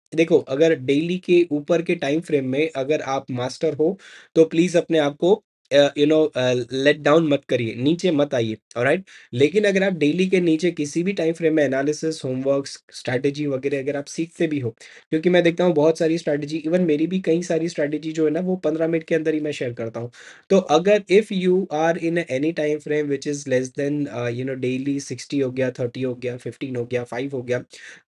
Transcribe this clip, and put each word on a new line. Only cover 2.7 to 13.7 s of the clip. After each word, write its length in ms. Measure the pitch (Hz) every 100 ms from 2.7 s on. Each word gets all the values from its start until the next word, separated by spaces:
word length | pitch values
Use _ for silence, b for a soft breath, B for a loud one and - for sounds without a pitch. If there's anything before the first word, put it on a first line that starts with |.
| 135
अगर 240 | 135 151
आप 300 | 135 135 135
मास्टर 440 | 123 127 - 160
हो, 240 | 139 156 196 B B B
तो 100 | 151
प्लीज 320 | 160 160 175 165
अपने 220 | - 160
आप 180 | 143 143
को, 280 | 175 214 _ _ -
अ, 220 | 139 143
you 120 | 147 147
know, 240 | 156 156 127
अ, 160 | 127 127 120
लेट 260 | 131 139 151
डाउन 300 | 143 160 156
मत 160 | 139 -
करिए, 260 | 127 113
नीचे 360 | 117 135 170 185
मत 240 | 147 143
आइए, 220 | 127 113 110 _ 117
ऑलराइट? 280 | 127 180 - B B
लेकिन 320 | 123 147 196
अगर 180 | 202 190
आप 100 | 196
डेली 340 | 170 147 175 190
के 140 | 190
नीचे 300 | 170 160 180
किसी 320 | 170 147 165
भी 100 | 180
टाइम 200 | 196 165
फ्रेम 220 | 165 160
में 100 | 156
एनालिसिस, 600 | 139 131 139 151 160 156
होमवर्क्स, 600 | 135 131 135 139 139 - _
स्ट्रैटेजी 560 | - - 127 143 143 147
वगैरह 320 | 131 139